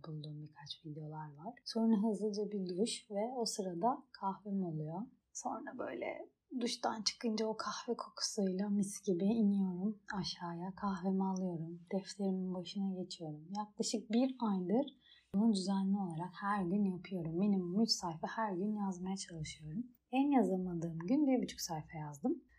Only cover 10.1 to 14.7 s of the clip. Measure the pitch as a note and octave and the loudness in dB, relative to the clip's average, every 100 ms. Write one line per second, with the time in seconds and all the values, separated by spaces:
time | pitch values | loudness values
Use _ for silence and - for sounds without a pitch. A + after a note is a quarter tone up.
10.1 | G3+ F#3 - F3 E3+ F#3 F3+ G3+ F#3+ F#3+ | -4 -4 -4 -6 -4 -6 -2 -2 0 2
11.1 | F#3+ F#3+ F#3 F#3 E3 D#3+ F3 F3 G3 F#3+ | 2 2 2 0 -2 -4 -8 -4 -4 -2
12.1 | - G3 F#3 F#3 F#3 F3 G#3 G3 F3+ F3+ | -2 0 0 0 -4 -4 -2 -2 -2 -6
13.1 | - D#3+ D3+ E3 G3 G#3 - A3 A3 G3+ | -8 -8 -8 -8 -6 -4 -4 -2 -2 2
14.1 | A3+ C4 C4 A3 F#3+ F3+ | 2 2 2 0 2 4